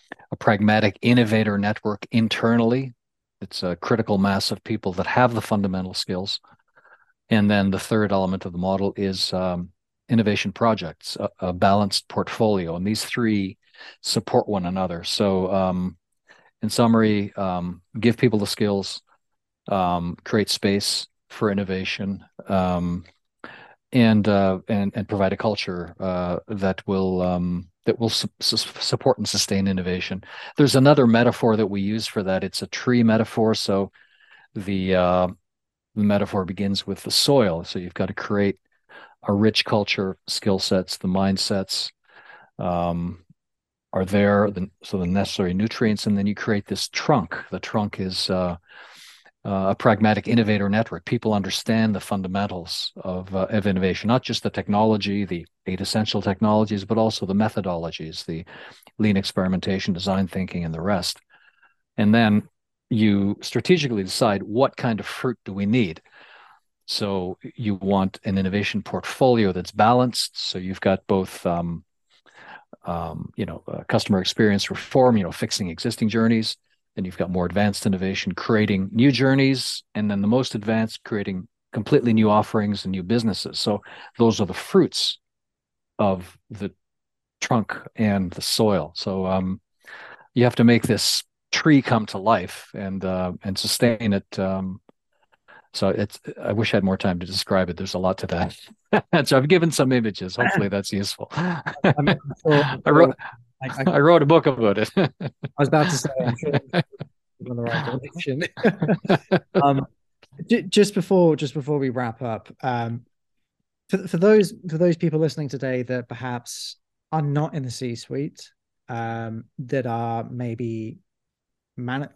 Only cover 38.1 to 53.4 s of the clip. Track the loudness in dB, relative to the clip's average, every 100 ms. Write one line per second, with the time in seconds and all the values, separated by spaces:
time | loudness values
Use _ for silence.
38.1 | -6 -2 0 0 -2 _ _ _ -20 -20
39.1 | _ -2 2 4 2 0 0 0 -2 -4
40.1 | -6 -10 -4 0 0 2 0 -2 -4 -2
41.1 | 0 2 0 -2 -4 -4 -6 -8 -12 _
42.1 | -20 -20 -20 _ -8 -4 -2 -2 -2 -6
43.1 | -10 _ _ _ _ _ _ _ -6 0
44.1 | 2 4 4 2 -2 -8 _ -8 -4 0
45.1 | 0 0 -2 -2 0 -2 0 0 0 0
46.1 | 0 0 -2 -2 -2 -2 -6 -6 -4 0
47.1 | 0 0 -8 -10 -10 -4 -2 -2 -4 -6
48.1 | -4 -2 -2 -2 -6 _ -20 -20 -20 -20
49.1 | -20 _ _ -4 -2 0 2 2 4 4
50.1 | 2 2 2 2 0 0 0 -2 -8 -4
51.1 | -2 0 -2 -2 -4 -2 0 2 -2 -4
52.1 | -4 -4 -4 -4 -6 -10 -10 -10 -10 -8
53.1 | -8 -6 -4